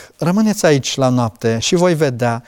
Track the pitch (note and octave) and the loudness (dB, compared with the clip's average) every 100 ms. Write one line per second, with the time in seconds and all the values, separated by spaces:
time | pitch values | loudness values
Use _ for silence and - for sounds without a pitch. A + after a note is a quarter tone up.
0 | - - D#3 G3 A3 G3 F3 C#3+ - - | -16 -6 -2 2 0 2 2 2 0 -2
1 | C3 B2+ A#2 - A#2 A2+ - F3+ F3+ D#3+ | 0 2 -2 -2 -2 -2 0 2 2 2
2 | D3+ A#2+ A#2+ A#2 | 0 -2 -2 -4